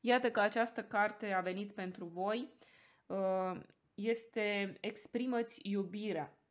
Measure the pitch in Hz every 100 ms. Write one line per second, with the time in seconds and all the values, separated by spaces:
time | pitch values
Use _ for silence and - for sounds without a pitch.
0 | 233 247 247 220 208 226 233 - 208 208
1 | 208 214 214 190 180 185 208 202 185 185
2 | 170 170 196 226 - - - - - _
3 | _ 196 190 190 185 180 - _ _ -
4 | 214 226 - 226 208 202 196 - 208 214
5 | - 240 254 240 233 - 196 196 185 208
6 | 214 165 143 - _